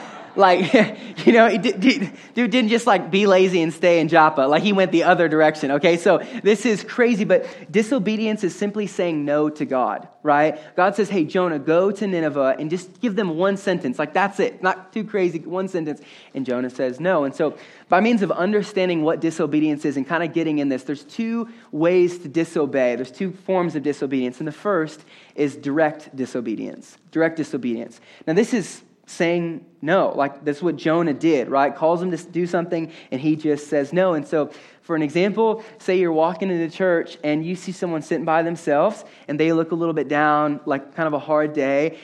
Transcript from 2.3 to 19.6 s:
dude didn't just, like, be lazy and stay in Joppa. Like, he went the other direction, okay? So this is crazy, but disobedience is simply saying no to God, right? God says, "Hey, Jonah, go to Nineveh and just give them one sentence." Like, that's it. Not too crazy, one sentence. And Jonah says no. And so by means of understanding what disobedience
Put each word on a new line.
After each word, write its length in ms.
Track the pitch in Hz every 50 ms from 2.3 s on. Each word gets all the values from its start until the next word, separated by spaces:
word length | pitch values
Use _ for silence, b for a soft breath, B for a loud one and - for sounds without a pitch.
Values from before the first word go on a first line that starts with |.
| B
dude 160 | 220 247 214
didn't 200 | 180 254 247 214
just, 180 | 233 233 233 247
like, 240 | 208 185 - 170
be 160 | 160 202 208 202
lazy 340 | 190 185 190 190 180 180
and 100 | 160 160
stay 280 | 156 - - 180 170 170
in 80 | 156 147
Joppa. 340 | 151 165 156 156 156 -
Like, 220 | 131 135 147 165 170
he 100 | 208 202
went 180 | 190 190 185
the 120 | 185 170 160
other 260 | 160 185 165 170 160
direction, 400 | 151 156 156 151 156 - - 135 139
okay? 220 | 147 147 175 170
So 280 | 170 170 208 175 - B B B 226
this 240 | B 196 220 208 -
is 180 | 254 214 180 -
crazy, 400 | - - - 240 233 247 185 208
but 240 | 165 185 170 B B B B B B
disobedience 720 | 151 202 226 220 285 262 185 202 220 214 220 220 214 214 -
is 120 | 175 160
simply 320 | - 208 208 202 214 208 180
saying 380 | - - 185 175 165 151 147
no 240 | 143 143 151 151 151
to 140 | 151 - 151
God, 440 | 123 131 127 120 107 101 - - - - _ _
right? 360 | 151 143 143 151 156 151 B B B B
God 200 | - 180 196 196
says, 120 | - 214 -
"Hey, 180 | 190 196 151
Jonah, 340 | 151 - 190 180 175 160 147
go 320 | - - 156 170 185 202
to 160 | 202 202 220 196
Nineveh 480 | 185 170 160 151 139 143 135 131 131 135
and 140 | 147 156
just 280 | 165 185 180 - - -
give 160 | - 240 190
them 220 | 202 214 180 156 156
one 200 | 185 196 196 190
sentence." 420 | - 202 180 170 - 135 123 -
Like, 160 | 151 143 -
that's 240 | 185 190 196 196 -
it. 240 | 185 - - - -
Not 280 | 185 190 - - -
too 120 | - 226 214
crazy, 340 | - - 202 185 175 156 165
one 300 | - - 175 185 190 185
sentence. 340 | 190 175 160 151 143 - B B B B B B B
And 140 | 135 135 127
Jonah 240 | 123 123 127 127
says 280 | 123 - 139 127 123 139
no. 260 | 160 180 190 160 143
And 100 | 139 131
so 200 | - 165 147 - B B B B B B B
by 120 | - 185
means 240 | 202 233 247 220 196
of 80 | 165
understanding 720 | 156 - 175 190 214 208 196 - - 196 185 185 175 165 151
what 180 | 156 165 156
disobedience 640 | 160 165 156 - 170 147 143 151